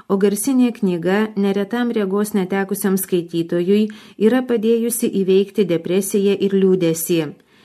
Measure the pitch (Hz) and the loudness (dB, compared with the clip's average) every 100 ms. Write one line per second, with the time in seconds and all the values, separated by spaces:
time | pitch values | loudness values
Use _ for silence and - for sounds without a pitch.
0 | - 196 202 208 - 254 240 226 190 175 | -4 0 2 0 0 2 2 2 -2 0
1 | 170 196 214 214 202 196 196 240 240 226 | 0 0 0 0 0 0 -2 -2 -2 -2
2 | 196 196 208 208 180 196 196 196 202 190 | 0 0 0 -2 -2 -2 -2 -2 0 0
3 | - 180 170 170 165 175 175 208 214 - | 0 -2 -2 -4 -2 -2 2 2 2 -4
4 | - - 214 254 254 240 220 233 233 - | -20 0 2 2 0 -2 2 0 0 -2
5 | 233 196 185 190 196 - 180 165 170 185 | -2 0 2 2 2 0 0 0 0 -2
6 | 196 208 196 196 196 196 190 185 165 160 | 0 0 0 0 0 2 2 2 2 -2
7 | - 170 147 - _ _ | -2 -2 -2 -10 _ _